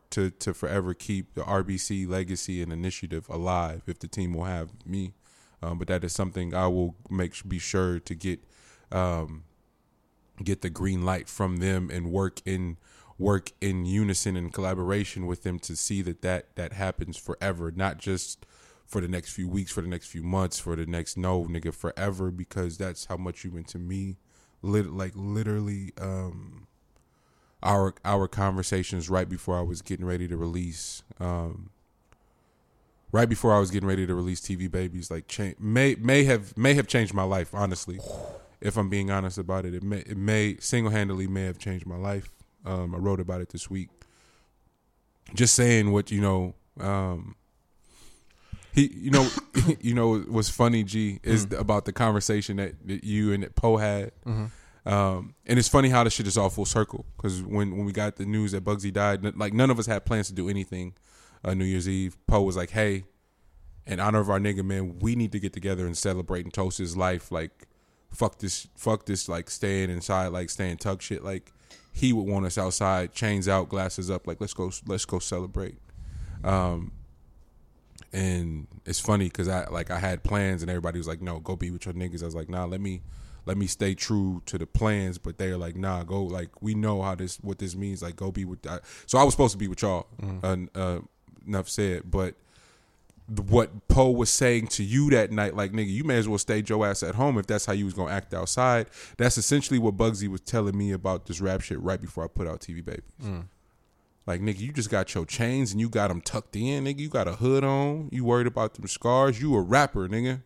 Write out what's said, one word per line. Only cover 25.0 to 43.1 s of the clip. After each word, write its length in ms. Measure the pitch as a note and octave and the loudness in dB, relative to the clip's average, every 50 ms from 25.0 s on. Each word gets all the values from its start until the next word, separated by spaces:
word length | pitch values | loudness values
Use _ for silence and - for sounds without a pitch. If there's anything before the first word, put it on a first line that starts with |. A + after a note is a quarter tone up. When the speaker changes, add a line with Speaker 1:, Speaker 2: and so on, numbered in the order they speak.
| F#2+ F#2 G2+ | -6 -6 -8
Speaker 1:
literally, 800 | F#2+ G2 G2+ G#2 A2 G#2+ G#2+ G#2+ G#2+ G#2 G2+ G2+ G2 G2 F2+ - - | -8 -6 -4 -2 -2 -2 -2 -2 -2 -2 -2 -4 -6 -8 -10 -10 -8
um, 640 | F#2 F#2+ F#2+ F#2+ F#2 F2+ F2 F#2+ F#2+ E2 E2 F2 F2+ _ _ _ _ _ _ _ _ _ _ _ _ _ _ _ _ _ _ - | -6 -6 -4 -4 -6 -6 -8 -10 -14 -16 -18 -20 -20 _ _ _ _ _ _ _ _ _ _ _ _ _ _ _ _ _ _ -4
our, 320 | - F#2+ G2+ G2+ F#2+ F#2+ - - - | 2 2 4 4 4 2 0 -4 0
our 240 | G2 G2+ G2 F#2+ F#2 | 2 2 2 2 2
conversations 800 | - G#2 G2 G2 F#2+ F#2+ F#2 - G2+ F#2+ F2+ - G2 F2+ D#2+ E2+ | 0 0 2 2 2 0 -2 0 0 0 0 0 -2 -4 -2 2
right 200 | F#2 F#2 F2+ F2 | 2 2 2 0
before 300 | F#2 F2 - F#2 F2+ F2 | -4 -6 -2 -2 0 0
I 40 | |
was 180 | F2+ F2 F2 - | 0 -2 -4 -6
getting 220 | - - F#2+ F2 F2+ | -6 -8 -6 -4 -2
ready 240 | F2+ F2+ F2 F2+ E2+ | -2 -2 -2 -2 -4
to 80 | E2+ | -4
release, 680 | E2 E2+ E2+ E2+ F2+ F2+ F2 D#2+ E2 - - - - - _ - - | -4 -4 -2 -2 -2 -4 -4 -6 -8 -10 -12 -12 -14 -16 _ -12 -6
um, 520 | F2+ F2+ F2 E2+ E2+ E2 - F2 F2+ F#2 _ _ _ _ _ _ _ _ _ _ _ _ _ _ _ _ _ _ _ _ _ _ _ _ _ _ _ - | -4 -2 -2 -2 -4 -4 -8 -10 -14 -18 _ _ _ _ _ _ _ _ _ _ _ _ _ _ _ _ _ _ _ _ _ _ _ _ _ _ _ 0
right 180 | - A2 A#2+ A#2 | 4 4 4 4
before 260 | A2+ - - A2+ G#2 | 4 2 6 6 8
I 40 | G#2 | 8
was 120 | G2 F#2 | 6 4
getting 180 | G2 G2+ G2 F#2+ | 2 0 2 2
ready 180 | F#2+ F#2+ F#2 | 2 2 2
to 80 | F2 F2+ | 0 0
release 260 | F2+ F2+ F#2 F2+ - | 0 0 -2 -2 -4
T 140 | - - F#2+ | -4 -6 -4
V 140 | F2 F#2 F2+ | -4 -4 -4
Babies, 420 | E2+ F2+ F#2 F2 F2 F2+ E2 - | -2 -2 -4 -4 -4 -8 -8 -8
like, 160 | E2+ E2 - | -8 -8 -8
cha-, 280 | - - - G#2 F#2 - - | -10 -6 -6 -6 -6 -6 -4
may, 380 | G#2 G#2+ A2+ B2+ C3+ C#3 B2 F#2+ | -2 2 4 6 6 6 4 2
may 260 | A2+ B2 C3+ C#3+ C#3 | 2 4 6 6 6
have, 320 | C3+ B2 G#2+ G2+ - - | 6 4 2 2 -4 -4
may 180 | G#2+ A#2+ C#3 C#3+ | 2 4 6 6
have 120 | C#3+ A2+ | 6 4
changed 280 | - - A#2+ A2 F2+ F#2+ | 2 2 2 2 2 2
my 80 | G2 | 0
life, 320 | F#2+ F#2+ G2 F#2 E2 - - | 0 2 0 0 -2 -2 -2
honestly. 440 | G2+ G2+ F#2 F2+ - - F#2 F2 F#2 - - - - - - - - - - _ - | 0 0 0 0 -4 -6 -8 -10 -10 -10 -12 -12 -12 -12 -12 -14 -16 -20 -20 _ -6
If 160 | - G#2 G#2+ | -4 -2 0
I'm 120 | A2+ G2 F#2+ | 0 0 2
being 220 | G2+ G2+ G2 G2 | 0 0 0 2
honest 280 | G2 G2 F#2+ F#2 F#2 G2+ | 0 0 0 -2 -4 -4
about 260 | F2 F2 F#2+ F#2+ F#2 | -4 -2 -2 -2 -2
it, 100 | F2+ F2+ | -4 -6
it 80 | F2+ | -4
may, 160 | G2 G2+ G#2 F#2+ | -4 -4 -4 -4
it 160 | - - G#2 | -4 -6 -6
may 420 | F#2+ G2 G#2+ G#2+ G#2+ G#2+ G#2 - - | -2 0 2 4 4 4 2 0 -2
single-handedly 640 | - - B2+ A#2+ A2+ G#2+ G#2+ G#2+ G2+ G2 F#2+ F#2 F#2+ | -4 0 2 2 2 4 2 2 2 0 0 -2 -2
may 180 | F#2+ G2 F#2+ F#2+ | -2 -2 -2 -2
have 140 | F#2 F2 - | -2 -4 -6
changed 280 | - G#2 F#2 F2+ D#2+ | -6 -6 -6 -6 -6
my 100 | F2+ F2 | -8 -8
life. 340 | F2+ F#2+ G2+ G2+ G2 F#2+ - - _ - _ _ _ - | -6 -4 -4 -4 -4 -6 -10 -18 _ -20 _ _ _ -8
Um, 300 | F#2 F#2+ F#2 F2+ F2 F2 | -4 -4 -2 -2 -2 -2
I 40 | F2 | 0
wrote 220 | F#2 G2+ | 0 0